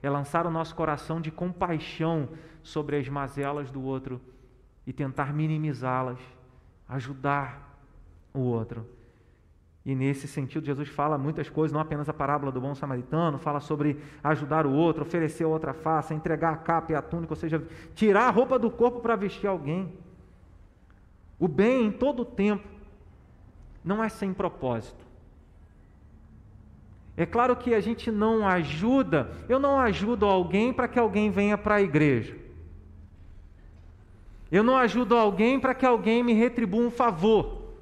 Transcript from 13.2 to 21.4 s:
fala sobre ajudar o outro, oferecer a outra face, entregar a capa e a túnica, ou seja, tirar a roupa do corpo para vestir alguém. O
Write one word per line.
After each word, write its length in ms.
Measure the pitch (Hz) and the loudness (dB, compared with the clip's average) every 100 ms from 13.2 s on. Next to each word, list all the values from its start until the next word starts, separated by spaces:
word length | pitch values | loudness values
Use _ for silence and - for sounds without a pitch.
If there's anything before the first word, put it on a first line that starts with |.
| 170 139 | 0 0
fala 200 | 151 147 | -2 -4
sobre 400 | 139 151 147 143 - - | -4 0 0 -2 -8 -4
ajudar 420 | 147 156 139 156 147 | 0 0 0 0 2
o 60 | |
outro, 300 | 139 165 160 | 4 4 2
oferecer 420 | 147 175 156 156 | -2 -2 -2 0
a 40 | 160 | 0
outra 260 | 160 156 | 0 -4
face, 400 | 131 156 160 147 | -4 0 0 0
entregar 400 | 156 165 151 165 | -4 -2 0 0
a 40 | 156 | -2
capa 340 | 160 165 165 | 0 -2 0
e 40 | 151 | -4
a 60 | |
túnica, 320 | - 170 165 | -4 -8 -6
ou 40 | 151 | -6
seja, 280 | 165 156 139 - - - | -2 -4 -4 -16 -18 2
tirar 320 | 214 202 247 | 4 6 6
a 40 | |
roupa 280 | 202 262 262 | 4 4 4
do 100 | 220 | 2
corpo 300 | - 233 240 | 2 2 2
para 160 | 233 220 | -2 0
vestir 320 | 196 - 202 | -2 -2 -2
alguém. 440 | 185 143 175 185 - - - - - - - - _ - - - - - | -2 -2 -4 -6 -12 -20 -20 -20 -20 -20 -20 -20 _ -20 -20 -20 -20 -20
O 80 | - | -2